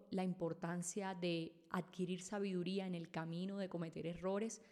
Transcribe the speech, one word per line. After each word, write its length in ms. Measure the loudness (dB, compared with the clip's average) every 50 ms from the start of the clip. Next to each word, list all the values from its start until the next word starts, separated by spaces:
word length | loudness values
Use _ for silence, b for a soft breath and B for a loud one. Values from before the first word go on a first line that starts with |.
| -4 -2
la 160 | 0 2 4
importancia 880 | 2 2 2 2 0 0 0 0 0 0 0 0 0 -2 -2 -2 -2 -2
de 400 | 2 2 4 4 4 2 -2 -6 -12 -8 -2
adquirir 520 | -2 -2 -2 -2 -2 -2 0 0 0 -2
sabiduría 680 | -2 -4 -2 0 0 2 2 2 2 2 2 0 0 0
en 80 | -2
el 140 | -2 -4 -2
camino, 480 | -2 -2 -2 0 -2 -2 -2 -2 0 -2
de 120 | -2 -2
cometer 360 | 0 -2 -2 -2 -2 -4 -4
errores, 560 | -4 -4 0 0 2 2 2 2 0 -2 -6 B B